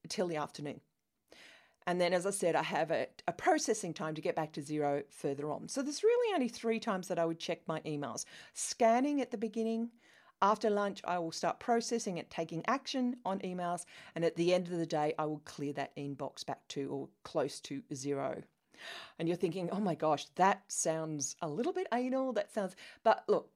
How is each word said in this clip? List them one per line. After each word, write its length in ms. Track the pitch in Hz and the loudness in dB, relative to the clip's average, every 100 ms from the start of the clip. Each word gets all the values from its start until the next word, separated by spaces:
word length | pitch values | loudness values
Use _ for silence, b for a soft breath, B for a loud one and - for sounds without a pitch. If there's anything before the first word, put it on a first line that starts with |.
| 165 | -6
till 200 | - 180 | -2 -2
the 80 | 156 | -2
afternoon. 460 | 143 - 147 117 _ _ _ _ _ B B B B B - | -4 -6 -10 -10 _ _ _ _ _ B B B B B -2
And 140 | 180 | 2
then, 140 | 175 | 4
as 120 | 180 190 | 4 2
I 40 | |
said, 260 | 196 175 156 | 0 2 2
I 60 | |
have 280 | 160 147 156 | 2 0 2
a, 160 | 139 - - - | 0 0 -4 -4
a 60 | |
processing 600 | - 359 311 - 214 180 | 0 4 4 2 0 -2
time 220 | 156 156 | -4 -4
to 80 | 156 | -2
get 140 | 175 165 | -2 0
back 160 | 156 | -2
to 100 | 156 | -4
zero 400 | 143 151 147 143 - | -4 0 2 0 -2
further 400 | - 151 139 147 | -6 -4 -2 -4
on. 180 | 143 - | -4 -4
So 140 | - | -4
there's 200 | 277 294 | -4 2
really 320 | 427 480 466 | 4 4 4
only 140 | 370 240 | 2 0
three 300 | - 233 226 | -2 -2 0
times 300 | 226 190 175 | 0 -2 0
that 100 | 170 | 0
I 80 | 165 | 2
would 120 | 165 | 0
check 220 | - 165 - | -4 -4 -4
my 140 | 160 | -4
emails. 440 | - 147 135 107 - B B | -2 -4 -4 -6 -10 B B
Scanning 680 | - - - 226 233 277 285 | -8 -8 4 6 6 4 0
at 100 | 247 | -2
the 80 | 220 | -4
beginning. 520 | 220 226 226 226 233 B B B B _ | -4 -2 -2 -2 -4 B B B B _
After 280 | 196 214 226 | 4 4 2
lunch, 320 | 202 202 196 | 2 0 -2
I 140 | - 180 | -4 -2
will 140 | 165 | -2
start 280 | - 175 - | -2 -2 -2
processing 580 | - - - 240 220 170 | 2 2 2 -2 -2 -6
and 100 | - | -6
taking 360 | - 165 160 - | -6 -4 -2 0
action 500 | 269 - 269 247 247 | 0 0 0 0 -2
on 140 | 185 196 | -4 -4
emails. 440 | 190 180 175 175 - B B | -4 -4 -2 -4 -6 B B
And 100 | - | 0
at 120 | 165 165 | 0 4
the 160 | 170 | 4
end 140 | 180 175 | 4 2
of 120 | 175 | -2
the 80 | 165 | 0
day, 280 | 160 151 - | 2 2 0
I 80 | 151 | -2
will 160 | 151 | -4
clear 280 | - - 147 | -8 -6 -4
that 220 | 143 139 - | -4 -6 -6
inbox 480 | 143 139 139 - | -8 -6 -8 -8
back 220 | - 131 _ | -6 -8 _
to 220 | - 139 | -6 -4
or 180 | 139 135 _ | -4 -6 _
close 380 | - 160 139 - | -4 0 0 -4
to 220 | - 139 - | -10 -10 -8
zero. 480 | 139 135 139 135 - - _ _ B B B B B | -6 -2 -2 -2 -6 -10 _ _ B B B B B
And 100 | 165 | 0
you're 80 | 175 | 2
thinking, 340 | 175 175 175 | 0 0 -2
"Oh 100 | 190 | 0
my 140 | 202 | 0
gosh, 320 | 151 156 143 - - | 2 2 2 0 4
that 260 | 190 196 _ | 4 4 _
sounds 680 | - 170 160 160 151 135 - | -2 0 0 -2 -4 -4 -4
a 80 | 165 | -4
little 240 | 147 285 | -2 -2
bit 140 | 370 381 | -2 -2
anal. 400 | 240 254 262 262 | 0 0 0 0
That 200 | 214 - | -2 -2
sounds," 240 | 226 190 - B B | -4 -4 -6 B B
but 220 | 226 - - | 4 4 4
look 220 | 180 - | 2 2